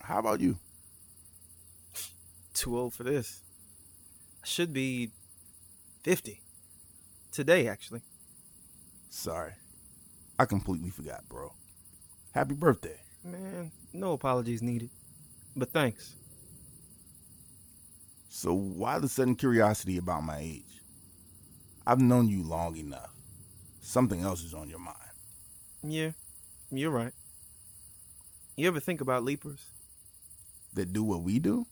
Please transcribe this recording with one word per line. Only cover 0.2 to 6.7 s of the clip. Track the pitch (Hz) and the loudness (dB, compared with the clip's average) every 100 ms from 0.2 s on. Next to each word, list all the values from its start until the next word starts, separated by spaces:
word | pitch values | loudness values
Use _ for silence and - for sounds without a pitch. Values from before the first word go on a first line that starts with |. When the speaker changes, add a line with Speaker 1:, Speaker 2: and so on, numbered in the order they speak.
| 220 214 | 2 2
Speaker 1:
you? | - 92 - - - - - - - - - - - - - - - - - - - | 2 0 -6 -20 -20 -20 -20 -20 -20 -20 -20 -20 -20 -20 -18 -14 -14 -14 -20 -20 -8
Speaker 2:
Too | - - 120 | -4 -2 -2
old | 123 | -2
for | - | -4
this. | 123 143 117 - - - - - - - - - - - | -2 -2 -2 -10 -20 -20 -20 -20 -20 -20 -20 -20 -20 -14
I | - | -6
should | - 175 | -2 0
be | 135 131 127 117 - - - - - - - - - | 0 -2 -2 -4 -8 -20 -20 -20 -20 -20 -20 -20 -6
fifty. | - 180 - 202 - - - | 0 0 0 -14 -20 -20 -20